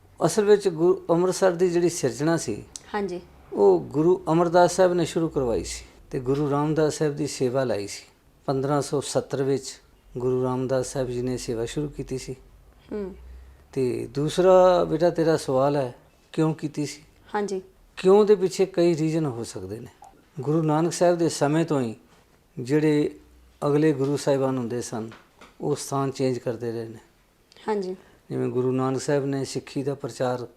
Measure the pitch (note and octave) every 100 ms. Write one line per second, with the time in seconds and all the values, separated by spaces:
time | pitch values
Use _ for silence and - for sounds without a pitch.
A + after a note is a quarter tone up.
0 | _ - E3 G#3+ G#3 G3+ G3 D#3 F3 F#3
1 | - E3+ F#3 F3+ F#3+ E3+ F#3 E3+ F3 -
2 | C3 A2+ D#3 E3 - G#2 - - - G#3
3 | G3 F3 - - - E4+ G3+ F3+ C3 C3+
4 | E3 F#3 - D#3+ E3+ F3 F3 - F#3 F3
5 | D#3+ F3 D#3+ D3+ B2+ F#2+ - - - -
6 | - C#3+ B2+ C#3 D3 C#3+ D3+ D3+ D#3 D3
7 | D3+ C#3+ C#3+ - B2+ C3 B2+ G2+ G2+ -
8 | - _ _ _ - C3+ C#3 D3 C#3 C#3+
9 | - C3 - C3 C3+ C3+ - - _ _
10 | _ C3 B2+ B2+ B2+ B2+ B2+ C3 B2+ C#3
11 | B2 B2 B2+ B2 - A2+ A#2 D3+ D3 C#3+
12 | B2+ C3 - B2+ - - _ _ - G#3+
13 | F#3+ G3 - - - - - C3+ B2+ A#2
14 | A2+ C3+ D3+ F#3+ F#3 F#3 F#3 F3+ E3 D#3
15 | F3 E3+ D#3+ D#3 - C3 C#3 C#3+ B2 -
16 | _ _ _ - D#3+ D#3 D#3 D3+ D3 -
17 | - _ - G#3 G3+ F#3+ - _ _ -
18 | F#3 G3+ G#3 G#3 F#3 - F#3+ F3+ E3+ D#3
19 | D#3+ D#3+ D3+ A#2 A2 G#2 F#2 A2 - -
20 | - _ _ - C3+ D#3+ D#3 D3+ E3 D3+
21 | F3+ F3 E3 - C#3+ D#3 E3 D3 A#2 G#2+
22 | _ _ _ _ _ - B2 D3+ D#3 D3
23 | D3+ - - _ _ - D3 D3 D#3 C3+
24 | C3+ C#3+ - C#3 C3+ C3 A#2 A#2+ A2 A#2
25 | A2 - _ _ - - D3+ C#3 - C#3
26 | C3+ C3 C3 A#2+ C3 A2 A#2 A#2 A#2 A2
27 | - _ _ _ _ _ - G#4 F#3 F#3+
28 | - _ - C3 B2+ A#2+ B2+ B2+ C3 C3
29 | - C#3+ C#3 C#3 C3 C#3 - C#3+ C3+ C3+
30 | B2+ A2 B2+ B2+ A#2